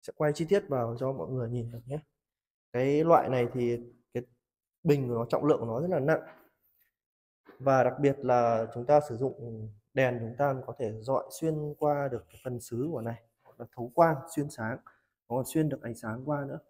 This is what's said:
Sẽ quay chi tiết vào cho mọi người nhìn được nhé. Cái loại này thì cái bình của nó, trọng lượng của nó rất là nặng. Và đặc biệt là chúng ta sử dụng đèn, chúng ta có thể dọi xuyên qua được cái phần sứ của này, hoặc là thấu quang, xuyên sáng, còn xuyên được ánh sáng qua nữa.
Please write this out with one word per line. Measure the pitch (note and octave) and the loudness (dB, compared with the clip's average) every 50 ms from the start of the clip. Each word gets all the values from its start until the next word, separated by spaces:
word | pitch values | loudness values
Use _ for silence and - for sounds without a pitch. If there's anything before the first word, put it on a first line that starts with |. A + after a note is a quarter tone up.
Sẽ | _ - - | _ -16 -6
quay | _ D#3 D3+ C#3+ | _ 0 0 0
chi | - E3+ D#3+ | 0 0 2
tiết | G3 G3+ G3 - | 2 0 2 0
vào | C#3+ B2+ A#2+ A#2 A#2 A#2 | -2 -2 0 -2 -4 -4
cho | C3 C3 C#3 | -4 -4 -4
mọi | - E3 - | -4 -6 -6
người | C3 B2+ A#2+ A#2 | -4 -4 -4 -4
nhìn | A#2+ B2 A#2 A#2 | -4 -6 -6 -8
được | A#2 A#2 A#2+ | -10 -14 -12
nhé. | A#2+ C#3 D3+ - _ _ _ _ _ _ _ _ _ _ _ _ _ _ | -10 -10 -10 -10 _ _ _ _ _ _ _ _ _ _ _ _ _ _
Cái | B2 B2+ C#3 C#3+ D3 D#3+ | 0 2 2 4 4 6
loại | E3 E3+ - - - | 8 8 6 6 4
này | C3 B2+ A#2+ A#2+ - | 2 2 0 0 0
thì | B2+ A#2+ A#2+ A#2+ A#2+ - - - _ _ _ _ | 0 0 0 0 -2 -6 -12 -20 _ _ _ _
cái | B2 B2 _ _ _ _ _ _ _ _ _ _ _ _ | -8 -8 _ _ _ _ _ _ _ _ _ _ _ _
bình | E3 D3 C#3+ C3 B2 | 2 2 2 2 -2
của | A#2+ | -2
nó, | A2+ A2+ | -2 -2
trọng | - - - - | 0 0 0 4
lượng | D3 D3 - | 4 2 2
của | A#2+ | 2
nó | A2+ A2 B2 | -4 -4 -2
rất | D3+ F3+ | -2 0
là | F#3 D3+ | 0 0
nặng. | C3 C#3+ D#3+ - - - - - _ _ _ _ _ _ _ _ _ _ _ _ _ _ _ _ _ _ _ _ _ - - _ | 2 2 2 2 0 -8 -20 -20 _ _ _ _ _ _ _ _ _ _ _ _ _ _ _ _ _ _ _ _ _ -20 -20 _
Và | C3 C3+ C3+ C3 B2 | 2 4 4 6 4
đặc | B2 B2 - | 4 2 4
biệt | C#3+ C#3 C3+ C#3 | 2 2 2 2
là | - B2+ B2+ B2 A#2+ A#2 A#2 A2+ A2+ A2+ - | 2 2 4 4 6 4 2 2 0 -2 -6
chúng | A#2+ A#2+ | -8 2
ta | A#2+ D3 D3+ C#3+ - | 4 4 4 4 2
sử | A#2+ A2 | -6 -4
dụng | C3 C3 - - B2 A#2 A2+ A2 G#2+ A2 - - _ _ _ | -4 -4 -4 -6 -12 -12 -12 -12 -12 -14 -14 -18 _ _ _
đèn, | C3 C3 B2+ B2 A#2+ | 2 2 2 2 -2
chúng | A2+ - - - | -6 -8 -2 0
ta | C#3+ C#3+ C3+ C3 B2 | 0 0 0 -2 -6
có | - A2+ - | -12 -10 -6
thể | C3+ A2 A2 A2 | -6 -6 -6 -6
dọi | A2 B2 C3+ B2+ - - - - | -4 -2 -2 -2 -2 -4 -10 -4
xuyên | D#3+ D#3+ D#3 D3+ D3+ D3 D3 _ | -2 -2 -2 -2 -4 -8 -6 _
qua | D#3 D3 D3 C#3+ C#3 C#3 | 0 0 0 0 -2 -4
được | B2 A2+ - _ | -4 -6 -10 _
cái | _ - _ | _ -12 _
phần | C3 B2 A#2 | -8 -8 -8
sứ | - - A#2+ A#2 C3 D#3+ | -8 -8 -4 -4 -4 -2
của | E3+ B2+ | -4 -4
này, | A2+ A#2 A#2 A#2 _ _ _ _ _ | -6 -6 -8 -8 _ _ _ _ _
hoặc | - - _ | -20 -18 _
là | A#2 - _ | -18 -16 _
thấu | - A#2 B2 - | -10 -10 -6 4
quang, | - E3+ E3 D#3 C#3 - - - | 4 6 6 6 0 -4 -6 -4
xuyên | D#3 C#3+ D3 | -4 -4 -4
sáng, | - - A2+ A2 B2 C3+ _ - _ _ _ _ _ _ _ _ | -4 -6 -6 -6 -6 -6 _ -20 _ _ _ _ _ _ _ _
còn | A#2 B2+ C3 | -4 -4 -4
xuyên | - - D#3+ D#3 D3+ | 0 0 0 0 0
được | C3+ - | 0 -4
ánh | - A#2 A#2 | -8 -10 -10
sáng | - - A2+ G#2+ A#2+ C3 D3 | -8 -8 -8 -8 -6 -4 -4
qua | D3 C#3+ C#3+ | -4 -4 -4
nữa. | C#3 C3+ D#3+ - _ | -6 -8 -12 -12 _